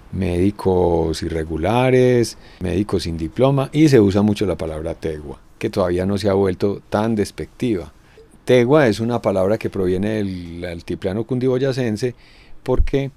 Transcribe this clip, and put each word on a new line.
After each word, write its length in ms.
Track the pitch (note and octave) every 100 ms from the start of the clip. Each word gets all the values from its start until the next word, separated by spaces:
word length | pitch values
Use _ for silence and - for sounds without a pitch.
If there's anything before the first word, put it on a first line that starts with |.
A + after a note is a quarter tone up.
| -
médicos 1120 | F#2+ F#2 F2 G2 G2+ F#2+ F2+ F2 E2+ D#2+ D#2+
irregulares, 1160 | E2+ D#2+ D#2+ D#2 F2 A#2+ C3 B2+ B2+ B2 A2+ - - -
médicos 420 | F2+ F2 G2+ F#2+
sin 160 | E2 E2
diploma, 500 | D#2+ - C3 C#3 C3+
y 160 | D3 D#3
se 120 | C3
usa 220 | G2+ G2
mucho 240 | G#2 G2+ G2
la 100 | E2
palabra 380 | E2 D#2 D#2+
tegua, 440 | D#2 D#2+ D2+ C#2+ C2+ - -
que 100 | G#2
todavía 380 | G2+ F2+ F2+ F#2+
no 100 | G2+
se 140 | G2+
ha 40 |
vuelto 460 | F#2+ G2 F#2 G2+ G2 -
tan 260 | G2+ A2+
despectiva. 800 | A2 F#2+ - D2+ - B2 G2 D2 - _ - - -
Tegua 440 | - B2+ A#2+ D#3 B2+
es 120 | G2+
una 220 | A2+ A#2
palabra 340 | A2+ G2 F#2+ A2
que 140 | G2
proviene 520 | G2 F#2 F#2 G#2 A2
del 420 | G2+ F#2 E2+ E2+ F2
altiplano 580 | E2+ - F2+ G2 G2
cundiboyacense, 880 | A2+ B2+ C3 B2+ C3+ B2+ B2 G#2 B2 - - - - -
porque 480 | - B2+ - C3+ C#3